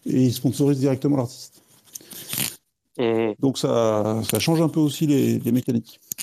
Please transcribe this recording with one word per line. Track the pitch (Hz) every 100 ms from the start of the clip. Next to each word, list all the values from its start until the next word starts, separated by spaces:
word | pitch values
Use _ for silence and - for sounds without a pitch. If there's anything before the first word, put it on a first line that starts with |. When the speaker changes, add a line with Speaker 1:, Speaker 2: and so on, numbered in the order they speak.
| -
Speaker 1:
et | 131 127
il |
sponsorise | - 139 113 139 135
directement | 135 131 147 143
l'artiste. | 120 - - _ _ _ _ - - - - - - - _ _ _ -
Speaker 2:
Mhm. | 117 113 113 104
Speaker 1:
Donc, | 135 120
ça, | 139 120 113 107 107 110 101
ça | 107
change | 160 160
un | 156
peu | 156
aussi | 147 131 156
les, | 139 117 113
les | 120
mécaniques. | 123 127 117 - - _ -